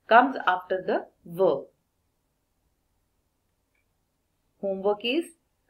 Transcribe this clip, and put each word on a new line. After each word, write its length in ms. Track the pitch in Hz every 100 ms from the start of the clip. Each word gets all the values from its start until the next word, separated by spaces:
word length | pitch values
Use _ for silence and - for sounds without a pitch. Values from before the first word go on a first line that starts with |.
| -
comes 300 | 226 269 247 -
after 340 | 180 - 185
the 260 | - 311 - _ 170
verb. 400 | 170 185 139 - _ _ _ _ _ _ _ _ _ _ _ _ _ _ _ _ _ _ _ _ _ _ _ _ _ _ _ _ -
Homework 420 | 196 190 196 208
is, 220 | 233 302 - _ _ _